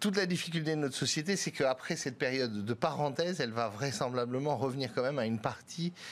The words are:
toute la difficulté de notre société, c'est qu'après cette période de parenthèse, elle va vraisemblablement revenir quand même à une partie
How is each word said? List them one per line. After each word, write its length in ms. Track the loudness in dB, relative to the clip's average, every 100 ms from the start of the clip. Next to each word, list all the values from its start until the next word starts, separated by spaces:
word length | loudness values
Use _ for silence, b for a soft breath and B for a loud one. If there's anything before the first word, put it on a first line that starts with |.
toute 160 | 0 2
la 100 | 2
difficulté 460 | 0 0 -2 0
de 80 | 0
notre 160 | 0 0
société, 400 | 0 0 0 0
c'est 160 | 0
qu'après 420 | 2 2 2 -2
cette 240 | -4 -4 -2
période 460 | 0 2 0 0
de 100 | -2
parenthèse, 680 | 0 0 2 0 2 0 0
elle 120 | 0
va 160 | 0 -2
vraisemblablement 880 | 0 -2 0 0 0 0 0 0 2
revenir 360 | 0 0 -2
quand 100 | 0
même 180 | 0 2
à 40 |
une 140 | 0 0
partie 540 | -2 -4 -8 -4 -2 -4 B